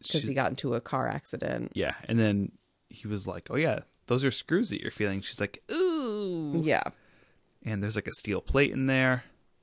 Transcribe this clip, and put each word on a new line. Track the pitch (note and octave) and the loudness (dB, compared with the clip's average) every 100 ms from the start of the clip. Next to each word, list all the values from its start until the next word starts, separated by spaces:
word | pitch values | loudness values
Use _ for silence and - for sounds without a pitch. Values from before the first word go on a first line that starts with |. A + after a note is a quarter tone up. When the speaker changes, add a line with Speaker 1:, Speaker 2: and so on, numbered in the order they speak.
Speaker 1:
'cause | - D#3+ | -2 -2
Speaker 2:
she | C#3+ | 0
Speaker 1:
he | C3+ | 0
got | A2 | 0
into | - C#3 A#2 | 0 -2 -2
a | |
car | - C3 A#2+ | -2 -2 -2
accident. | C3+ - - - - - | -4 -6 -6 -4 -4 -4
Speaker 2:
Yeah, | - D2+ - - | -2 -4 -4 0
and | A#2 | 4
then | A2 G2+ G2 - _ _ - | 4 4 0 -4 _ _ -20
he | - G#2 | -14 -6
was | G#2 G2 | -6 -4
like, | F2+ - | -8 -4
"Oh, | A#2+ | 0
yeah, | D#3 A2+ - _ - | 0 0 -4 _ 0
those | B2 | 2
are | C3+ | 2
screws | - - E3+ A3+ | 0 0 2 2
that | - | -2
you're | - | -4
feeling." | - G#2 G2 | -2 0 0
She's | - - | -4 -2
like, | G2+ - - | -4 -4 -4
"Ooh." | D4 F#4 D#4+ B3+ G#3 G3 F3 D3+ E3 | 0 2 2 0 -2 -2 -2 -2 0
Speaker 1:
Yeah. | D#3 A2+ - - _ _ _ _ _ _ - | 4 2 2 -8 _ _ _ _ _ _ -4
Speaker 2:
And | G#2 | -2
there's, | G#2 A2 | 0 -2
like, | - | -2
a | |
steel | - - F#2+ | -4 -2 -2
plate | - C3 C#3+ | 2 2 2
in | - C3 | 2 2
there. | C3 C3 B2+ - _ _ _ | 2 2 0 -4 _ _ _